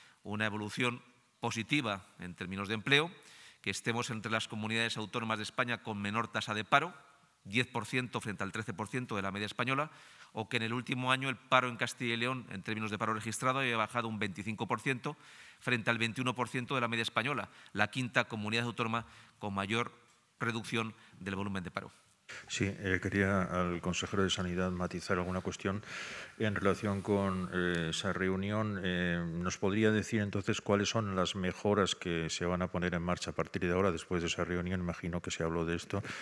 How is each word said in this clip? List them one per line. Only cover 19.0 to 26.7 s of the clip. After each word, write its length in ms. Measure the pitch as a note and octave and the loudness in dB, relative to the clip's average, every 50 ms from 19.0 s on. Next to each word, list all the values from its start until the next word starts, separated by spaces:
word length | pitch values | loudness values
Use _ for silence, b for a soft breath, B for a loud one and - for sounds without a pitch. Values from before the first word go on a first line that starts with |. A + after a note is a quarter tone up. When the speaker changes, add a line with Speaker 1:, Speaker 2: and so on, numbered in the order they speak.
| A2+ B B B B B B - | -4 B B B B B B -8
Speaker 1:
con 140 | - G#2 G2 | -6 -4 -2
mayor 400 | G2 G2+ G2 A2 A#2 A#2+ - - - - - - _ _ _ _ - | 0 0 2 2 0 0 -2 -4 -16 -20 -20 -20 _ _ _ _ -2
reducción 540 | A2 A#2 A2+ A#2 G#2+ - A#2+ A2+ A2 A2 G#2 B B B B - | -2 0 0 -2 -4 -2 -2 -2 -2 -2 -4 B B B B -8
del 160 | F#2 G2 F#2+ | -6 -4 -2
volumen 280 | F#2+ G2+ G2+ G2 F#2+ F2 | -2 -2 -2 -2 -4 -4
de 80 | F2+ | -4
paro. 200 | - - - - - - _ _ _ _ _ - B B B B | -6 -6 -8 -8 -16 -18 _ _ _ _ _ -14 B B B B
Speaker 2:
Sí, 180 | - - G2+ G2 | 0 0 0 0
eh, 320 | F#2+ F2 G#2 F#2+ F#2 F2+ | 0 0 0 2 2 2
quería 420 | - F#2 F#2 G2+ G2 F#2+ G2+ F#2+ F#2 | 2 2 4 4 4 6 4 4 2
al 360 | - F2 F2+ F2+ F2 F2 E2+ | 2 2 2 2 2 0 0
consejero 440 | - F#2 F2+ - - - - G2 F#2+ | 0 -2 0 0 -2 -2 2 2 4
de 60 | F2+ | 4
Sanidad 400 | - - F#2 F2+ F2 F#2 F#2 F#2 | 4 0 0 -2 0 0 0 0
matizar 460 | F2+ F2+ F2+ E2+ - F2 - - G2 F2+ | 0 -2 -2 -2 -4 -6 -2 0 0 0
alguna 220 | F2+ F2+ F#2 F#2 | 0 0 -2 -2
cuestión. 420 | - F#2+ F2+ - - G2+ G2 G#2 B B B B B B B B B B B - | -2 -2 -4 -2 -2 -2 -2 -2 B B B B B B B B B B B -2
En 140 | A2+ G#2+ G2+ | 0 0 0
relación 480 | - G2 G2+ | 2 2 2